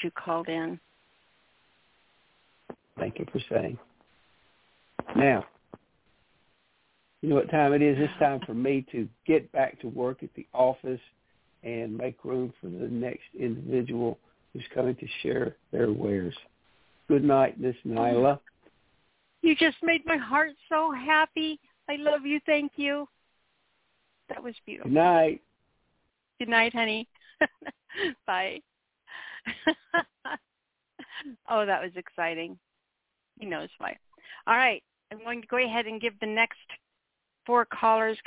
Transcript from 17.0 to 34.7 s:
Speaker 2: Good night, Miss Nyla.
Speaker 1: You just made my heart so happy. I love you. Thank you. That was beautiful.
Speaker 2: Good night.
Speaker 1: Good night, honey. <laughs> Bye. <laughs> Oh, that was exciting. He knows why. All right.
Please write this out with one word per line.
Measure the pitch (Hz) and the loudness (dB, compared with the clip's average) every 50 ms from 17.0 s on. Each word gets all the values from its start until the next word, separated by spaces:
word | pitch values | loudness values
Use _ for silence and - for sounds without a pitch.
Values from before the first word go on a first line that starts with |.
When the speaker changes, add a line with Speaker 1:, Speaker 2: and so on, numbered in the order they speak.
| _ _ | _ _
Speaker 2:
Good | - 143 143 | 2 4 4
night, | 147 139 135 131 131 - - | 4 6 6 4 4 2 -2
Miss | 131 127 120 - _ | -4 -4 -4 -4 _
Nyla. | 120 113 113 117 120 120 120 127 139 143 143 - - _ _ _ - _ _ _ _ _ _ _ _ _ _ _ _ _ _ - | -4 -2 0 2 4 4 6 6 6 4 2 -4 -14 _ _ _ -20 _ _ _ _ _ _ _ _ _ _ _ _ _ _ 4
Speaker 1:
You | 330 302 | 4 4
just | - 330 320 - - - | 6 4 2 2 2 0
made | 330 339 320 - | 0 0 0 2
my | 330 330 294 | 0 -2 -2
heart | 247 220 254 294 320 311 285 _ _ _ | 0 0 2 2 2 0 -2 _ _ _
so | 330 311 320 320 | 0 0 0 0
happy. | 285 254 254 285 311 311 311 - _ 320 311 311 311 - _ _ _ _ _ - | -2 -4 0 2 4 4 4 2 _ -4 -4 -4 -4 -8 _ _ _ _ _ -8
I | 294 285 | -8 -2
love | 294 294 294 294 269 | 2 2 2 2 0
you. | 285 294 302 - | -2 -4 -2 2
Thank | - 302 294 294 285 - | 2 2 2 2 -2 -6
you. | - 285 285 285 294 294 - _ _ _ _ _ _ _ _ _ _ _ _ _ _ _ _ _ _ _ _ _ _ _ _ | -4 -2 -2 -2 -2 -4 -8 _ _ _ _ _ _ _ _ _ _ _ _ _ _ _ _ _ _ _ _ _ _ _ _
That | - - | -14 -12
was | - 240 226 - _ | -12 -14 -14 -14 _
beautiful. | - - - - - | -16 -16 -10 -4 2
Speaker 2:
Good | 131 | 4
night. | 151 165 180 175 165 160 156 160 - - _ _ _ _ _ _ _ _ _ _ _ _ _ _ _ _ _ _ _ | 6 6 8 8 8 6 6 2 -2 -10 _ _ _ _ _ _ _ _ _ _ _ _ _ _ _ _ _ _ _
Speaker 1:
Good | 240 220 | -4 0
night, | 233 226 226 233 233 | 2 2 2 2 2
honey. | 240 226 220 214 220 233 - _ _ _ - _ _ | 0 -2 0 -2 -4 -6 -10 _ _ _ -20 _ _
<laughs> | 311 - - _ 302 285 - _ _ _ - 403 403 339 254 - _ - | -2 -2 -2 _ -16 -16 -16 _ _ _ -8 -4 -4 -4 -4 -6 _ -4
Bye. | 190 185 190 190 - - - _ _ _ _ _ _ _ _ _ - - - - - - - | -2 -2 -2 -4 -6 -10 -14 _ _ _ _ _ _ _ _ _ -18 -18 -16 -16 -18 -14 -12
<laughs> | 226 233 - - 311 339 - _ _ - 339 330 - _ _ _ - 302 - - _ _ _ _ _ _ _ _ _ _ - 247 - - - - 294 240 - _ - | -12 -12 -2 -2 -2 -2 -2 _ _ -2 -2 -2 -2 _ _ _ -12 -12 -12 -14 _ _ _ _ _ _ _ _ _ _ -20 -20 -16 -16 -14 -14 -14 -16 -16 _ -2
Oh, | 233 214 208 202 | 0 0 2 2
that | 190 151 160 | 0 0 -2
was | 185 175 | -6 -10
exciting. | 185 180 - - - 170 165 165 160 165 170 190 175 _ _ _ _ _ _ _ _ _ _ _ _ _ _ _ - | -12 -14 -14 -8 -4 -4 -4 -4 -4 -8 -10 -12 -16 _ _ _ _ _ _ _ _ _ _ _ _ _ _ _ -16
He | 214 | -10
knows | 190 165 151 156 - - _ | -8 -8 -8 -8 -10 -12 _
why. | - - - - _ _ _ _ _ - - - - - | -10 -10 -10 -12 _ _ _ _ _ -20 -20 -10 0 2
All | 226 | 4
right. | 240 262 247 | 4 4 2